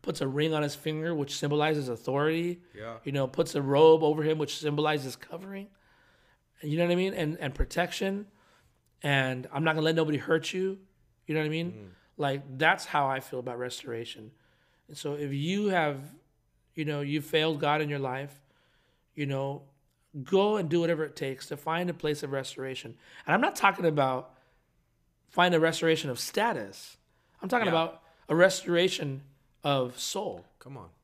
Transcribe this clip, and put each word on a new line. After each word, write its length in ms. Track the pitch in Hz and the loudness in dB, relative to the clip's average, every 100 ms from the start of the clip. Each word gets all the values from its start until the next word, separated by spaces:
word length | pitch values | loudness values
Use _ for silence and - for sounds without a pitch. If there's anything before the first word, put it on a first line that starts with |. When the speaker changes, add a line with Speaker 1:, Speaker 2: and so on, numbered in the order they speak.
Speaker 1:
puts 180 | - 160 | -6 -2
a 80 | 139 | -2
ring 240 | 139 160 | 0 2
on 100 | 156 | 2
his 120 | 147 | -2
finger, 400 | 143 160 156 160 | -4 -6 -4 -2
which 200 | 160 139 - | -2 -4 -4
symbolizes 500 | 147 147 151 151 131 | 0 2 2 0 -2
authority. 720 | 113 - 139 151 165 170 175 - 104 | -6 -2 0 2 0 -2 -6 -12 -16
Speaker 2:
Yeah. 200 | 113 113 | -14 -10
Speaker 1:
You 80 | 143 | -4
know, 140 | 139 135 | -2 -2
puts 280 | 139 160 | 0 0
a 80 | - | 0
robe 400 | 139 139 160 160 | 2 8 10 10
over 200 | 156 156 | 6 2
him, 140 | 151 156 | 0 0
which 220 | 143 - | -2 -4
symbolizes 580 | 151 147 151 151 131 - | -2 0 0 0 -4 -12
covering. 520 | - 165 190 196 196 _ _ _ _ _ _ _ _ _ | -14 -14 -12 -14 -16 _ _ _ _ _ _ _ _ _
And 100 | 151 | -4
you 60 | 156 | 0
know 80 | |
what 80 | 175 | 2
I 40 | 175 | 2
mean? 180 | 190 | 0
And, 240 | 196 156 170 | 0 -4 -2
and 140 | 139 | -6
protection. 720 | - - - 180 - 196 196 208 _ _ _ _ _ _ _ | -2 -2 0 -2 -2 -2 -4 -8 _ _ _ _ _ _ _
And, 460 | 147 139 131 127 127 | 0 2 2 -2 -6
"I'm 120 | 139 | 0
not 100 | 160 | 0
gonna 120 | 156 156 | 2 2
let 80 | |
nobody 240 | 165 156 151 | 2 2 0
hurt 340 | - 165 160 | 2 0 0
you." 260 | 185 190 190 - _ _ _ - | -2 -4 -4 -14 _ _ _ -4
You 80 | |
know 60 | 156 | -2
what 60 | 151 | -2
I 40 | |
mean? 220 | 160 170 | -2 -6
Speaker 2:
Mm. 160 | 110 98 90 _ - | -8 -18 -20 _ -4
Speaker 1:
Like, 240 | 143 139 139 131 | -2 -2 -6 2
that's 260 | 160 190 | 2 2
how 220 | - 151 135 | 0 0 2
I 120 | 131 | -2
feel 180 | - 127 | -6 -8
about 180 | 127 123 | -8 -8
restoration. 720 | 123 - - 113 117 - 110 _ _ _ _ _ _ | -8 -8 -8 -8 -8 -14 -18 _ _ _ _ _ _
And 80 | 143 | -10
so 180 | 151 | -6
if 180 | 147 147 | -4 -4
you 360 | 139 156 202 208 | -2 -2 0 2
have, 320 | 180 151 135 147 - _ _ _ _ _ | 2 0 -2 -12 -20 _ _ _ _ _
you 100 | - | -6
know, 160 | 151 147 | -4 -4
you 200 | 143 147 | -2 -4
failed 380 | 147 160 156 147 | 0 2 2 0
God 200 | 147 151 | 2 2
in 80 | 151 | 0
your 100 | 143 | -2
life, 400 | 135 131 143 - _ _ _ _ _ _ _ | -4 -6 -8 -16 _ _ _ _ _ _ _
you 100 | - 143 | -8 -4
know, 360 | 135 139 139 - _ _ _ _ 147 | -2 -4 -6 -14 _ _ _ _ -14
go 340 | 131 190 208 214 | 0 2 4 2
and 100 | 165 | 0
do 120 | 170 | 2
whatever 240 | 170 160 | 2 0
it 120 | 151 - | -2 -4
takes 300 | 139 131 - | -6 -6 -10
to 100 | 147 | -8
find 320 | - 165 180 | -4 -2 -2
a 60 | |
place 280 | 165 151 147 | -4 -4 -4
of 80 | 143 | -4
restoration. 640 | 135 127 - 131 131 117 - - - - | -6 -6 -10 -8 -8 -12 -18 -20 -14 0
And 80 | |
I'm 60 | 180 | 2
not 160 | 339 - | 2 4
talking 300 | 202 - 170 | 4 4 2
about 480 | 147 135 127 - _ _ _ _ _ _ _ _ _ _ | 4 2 2 -6 _ _ _ _ _ _ _ _ _ _
find 240 | - 180 | 2 4
a 60 | 170 | 6
restoration 500 | 165 160 165 160 151 | 4 2 2 2 0
of 100 | 120 | -4
status. 760 | - - 226 170 101 - - - _ _ _ _ | -4 0 0 -2 -8 -14 -20 -20 _ _ _ _
I'm 80 | 190 | -2
talking 160 | 247 202 | 0 2
Speaker 2:
Yeah. 60 | |
Speaker 1:
about 300 | 165 165 - _ _ - | 2 0 -4 _ _ -2
a 80 | 160 | 6
restoration 880 | 185 185 - 175 185 - 147 135 - _ _ _ | 6 6 0 2 2 0 -6 -6 -12 _ _ _
of 340 | 147 139 123 - | 0 0 0 -4
soul. 460 | - 196 180 90 - _ | -8 -6 -6 -10 -16 _
Speaker 2:
Come 180 | 127 135 | -18 -16
on. 140 | 87 _ | -18 _